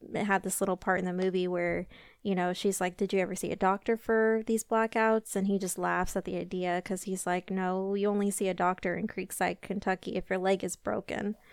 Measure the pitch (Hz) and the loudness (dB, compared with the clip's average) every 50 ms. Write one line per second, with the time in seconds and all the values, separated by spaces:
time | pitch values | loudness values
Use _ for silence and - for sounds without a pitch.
0 | - - - - 214 202 196 190 190 185 - - 196 190 185 185 - - 185 180 | -16 -6 -4 -2 0 2 2 2 2 -2 -2 0 0 0 0 -2 0 0 0 2
1 | 185 185 180 180 185 190 180 185 180 180 180 175 175 175 170 175 185 - - - | 0 -2 -2 0 0 0 2 2 0 0 0 0 0 0 0 -2 -4 -8 -14 -20
2 | - - - _ _ 208 196 185 180 180 185 - - 202 190 - 185 185 180 - | -20 -20 -20 _ _ -2 0 2 2 0 0 0 0 0 0 2 -2 -2 0 -2
3 | 202 190 - 196 185 - 185 - - - - - 202 185 196 202 - - 233 226 | -2 0 2 0 0 0 -2 -4 -4 -4 -2 2 2 2 2 2 0 -2 -2 0
4 | - - 226 220 220 220 220 220 220 - 226 226 - - 226 220 226 226 - 233 | 0 2 2 4 4 4 4 2 2 0 0 0 0 0 2 2 2 2 2 2
5 | 220 220 220 220 220 - - 196 196 196 196 196 190 180 - - 180 175 175 175 | 4 4 4 2 2 -2 -2 0 2 2 2 0 0 -2 -4 -2 -2 0 2 0
6 | 180 - - 196 185 185 180 175 180 180 190 180 180 180 175 180 180 - 196 190 | 0 0 0 -2 -4 -2 -4 -4 -4 -4 -4 -2 0 0 0 -2 -2 -2 -6 -6
7 | - 196 190 185 - 180 180 180 180 - 190 190 185 180 185 190 190 196 202 202 | -4 -4 -6 -4 -2 0 0 -2 -2 -2 -2 0 0 0 0 0 0 0 0 2
8 | 196 208 208 202 202 202 196 - 202 190 180 180 180 180 185 - - 190 175 180 | 2 2 2 2 2 0 0 0 0 0 2 2 2 2 2 2 0 -2 0 0
9 | 214 214 - - 185 - - - 185 180 180 - - - 196 202 - 190 185 185 | -2 -4 -4 -6 -8 -8 -2 -2 -2 -2 -2 -4 -6 -6 -6 -2 0 -2 -2 -2
10 | - 190 - 190 185 - 190 185 185 190 196 190 190 180 - - _ 202 214 202 | -2 -4 -4 -4 -2 -2 -2 0 2 2 2 2 0 -4 -6 -6 _ -4 -4 -4
11 | 196 - - - - 202 214 - _ - | -4 -4 -4 -2 -2 -4 -4 -6 _ -20